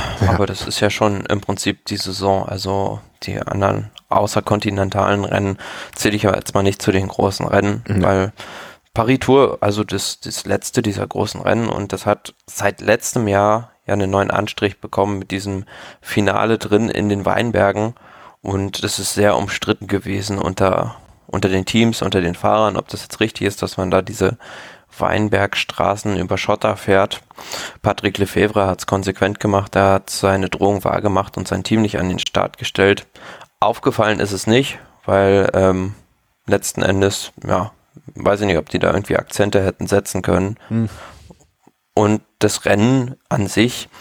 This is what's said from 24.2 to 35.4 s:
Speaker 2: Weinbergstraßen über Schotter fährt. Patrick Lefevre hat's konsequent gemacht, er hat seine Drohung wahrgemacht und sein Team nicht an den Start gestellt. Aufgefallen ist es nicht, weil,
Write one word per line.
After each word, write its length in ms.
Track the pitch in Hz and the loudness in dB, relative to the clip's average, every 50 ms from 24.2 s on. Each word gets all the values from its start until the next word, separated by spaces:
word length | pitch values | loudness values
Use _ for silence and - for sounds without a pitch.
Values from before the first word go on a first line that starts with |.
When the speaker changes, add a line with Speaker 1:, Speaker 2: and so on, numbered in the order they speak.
| 98 92 117 - - - - - - - - - _ _ - | 0 0 0 -2 -10 -18 -18 -18 -18 -20 -20 -20 _ _ -6
Speaker 2:
Weinbergstraßen 1200 | - - 92 87 98 107 104 101 98 101 101 - - - - - - - 95 101 107 - 107 101 92 | -2 -2 0 0 0 0 2 2 0 0 0 -2 -4 -6 -6 -2 0 0 0 0 0 -2 -2 -2 -2
über 200 | 92 92 98 95 | -2 -2 -4 -4
Schotter 400 | - - 104 - - 110 101 - | 0 0 -2 0 0 -2 -2 -2
fährt. 440 | - - 98 95 98 104 - - - _ - - - - - - - - - - | 0 2 4 4 4 2 -2 -10 -14 _ -20 -20 -16 -12 -12 -10 -10 -12 -12 -4
Patrick 380 | - 107 98 - - 104 92 - | -2 -2 -2 0 -2 -2 0 0
Lefevre 480 | 101 95 - - 98 104 104 107 98 95 | -2 0 2 2 2 2 2 2 2 0
hat's 180 | 90 - - | 0 -2 -4
konsequent 540 | - 98 98 95 98 95 - 98 95 104 - | -2 -2 -2 0 -2 -2 0 0 0 0 0
gemacht, 360 | - 110 98 98 98 - - | 0 2 2 2 0 0 0
er 180 | 95 98 98 98 | 2 4 4 4
hat 180 | 95 - - | 2 0 -4
seine 380 | - - - 98 98 98 95 90 | -6 0 2 2 2 2 0 -2
Drohung 340 | - - 92 98 101 95 - | -2 0 2 2 2 2 0
wahrgemacht 520 | - - 92 104 104 95 95 98 - - | 0 -2 0 0 0 0 0 -2 -2 -6
und 120 | - 92 - | -8 -6 -4
sein 160 | 95 95 92 | -4 -4 -2
Team 180 | - 110 113 | 0 2 2
nicht 160 | 110 101 - - | 2 2 0 -2
an 120 | 95 90 | -2 -2
den 100 | 90 87 | -2 -4
Start 400 | - - - 95 95 95 - - | -4 -4 -2 -2 -2 -2 -4 -8
gestellt. 480 | - - - - 98 98 101 - - _ _ - - - - - - _ _ - | -10 -6 0 2 4 4 4 2 -2 _ _ -20 -20 -20 -20 -20 -20 _ _ 0
Aufgefallen 600 | - 104 117 - - 135 117 - 107 107 107 - | 0 0 0 0 -2 -2 2 2 2 2 2 0
ist 140 | - 101 98 | 0 -2 -2
es 120 | 92 - | -4 0
nicht, 320 | 110 110 127 139 - - - - - _ _ - | 2 2 2 2 0 -4 -12 -16 -20 _ _ -2
weil, 440 | - 98 98 98 98 98 98 | 2 2 4 4 6 4 4